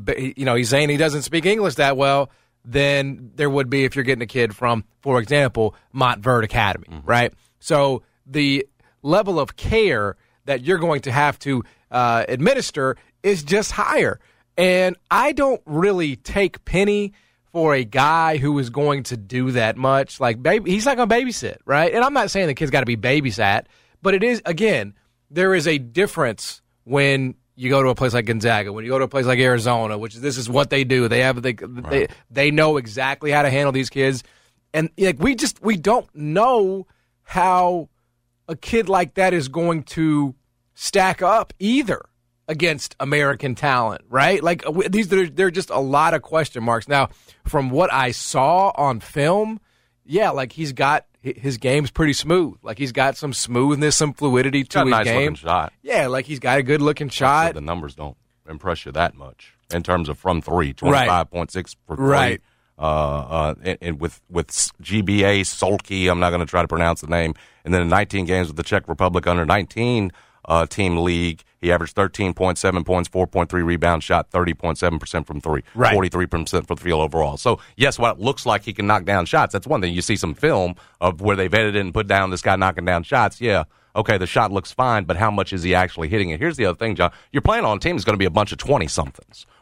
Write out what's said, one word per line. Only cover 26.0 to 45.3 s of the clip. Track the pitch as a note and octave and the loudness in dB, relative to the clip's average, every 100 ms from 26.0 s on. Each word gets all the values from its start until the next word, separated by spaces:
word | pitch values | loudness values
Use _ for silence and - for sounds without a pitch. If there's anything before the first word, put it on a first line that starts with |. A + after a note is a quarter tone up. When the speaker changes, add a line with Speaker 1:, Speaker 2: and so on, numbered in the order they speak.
| G3 E3 B2+ G#2 - - _ _ | -2 0 -4 -4 -12 -16 _ _
Speaker 1:
when | - C#3 C#3 C#3 C3 - _ - | -2 2 2 2 -2 -8 _ -8
you | B2+ | 0
go | C3+ | 2
to | C3 | 2
a | A#2+ | 2
place | C3 | 0
like | A#2+ A2+ | 0 -2
Gonzaga, | A2+ A#2 G#2+ G2+ | 0 0 0 -2
when | G#2 | -8
you | A#2 | -4
go | C3+ | -2
to | B2+ | -2
a | |
place | C#3 B2 | 0 0
like | B2+ | 4
Arizona, | C3 B2 A2+ A#2+ A2 G#2 | 4 4 2 0 -2 -4
which | A2 A2+ | -8 -8
is, | |
this | C#3+ B2+ | -6 -6
is | A#2 | -2
what | B2+ C#3+ | 0 2
they | C#3 | 0
do. | C3 B2+ A#2 | 2 2 2
They | A#2+ | 2
have, | C3 B2 | 2 0
they, | B2+ | -4
Speaker 2:
Right. | A2 G#2 B2 - | -6 -10 -12 -4
Speaker 1:
they, | C#3 - - _ | -2 -2 -6 _
they | B2 D3 | 0 2
know | D3+ D#3 D3 | 4 4 2
exactly | A2+ A2 C3 C#3 D3+ | -2 -4 -4 -4 0
how | D3 | 2
to | C#3+ | 2
handle | C3+ C#3+ | 2 0
these | C3 B2+ | 0 -2
kids. | C#3 C3+ B2+ - _ _ _ _ | 0 0 0 -8 _ _ _ _
And, | D#3 D#3+ - | -4 -2 0
like, | F#3+ C#3 | 0 2
we | A#3 A#3+ | 0 0
just, | C#4 - | -2 -4
we | G#3+ G3 | -2 0
don't | F#3+ A#3 - | 2 0 -2
know | D3 D3+ E3 B3 A#3+ F#3+ F#3+ F#3 _ _ _ | -8 -2 2 2 4 2 -2 -10 _ _ _
how | - F#3 F#3 F3+ F3+ F3 D3 _ _ _ _ _ - | -6 0 2 4 2 0 -6 _ _ _ _ _ -14
a | E3 | -12
kid | - A#3 F#3 | -2 -2 2
like | F#3+ E3+ - | 0 0 0
that | F#3 | 2
is | F3 C3+ | 2 -2
going | D#3+ E3+ E3 | -2 -2 -2
to | - E3 D#3+ D3 C#3+ B2+ _ _ _ | -4 -2 0 2 0 -6 _ _ _
stack | - - G3 F#3 E3+ | -12 -2 2 2 2
up | F3+ A3 - - | 2 2 0 -4
either | G3+ C4 A3+ B2+ - _ _ _ - | 0 0 0 -4 -8 _ _ _ -10
against | D#3 E3+ D3 - - | -2 0 -2 -6 -8
American | C3+ D3 C#3+ C3+ C3+ A#2 | -2 0 0 -2 -4 -2
talent, | D3 B2+ A2 F2+ - | 0 0 0 -6 -4
right? | B2+ D#3 G3 | 2 2 2
Like, | E3 F3 | 0 -2
uh, | C#3 | -2
w-, | E3 F#3 | -2 0
these, | G3+ F#3+ | 0 2
there, | F#3+ | 2
there | F3 | 0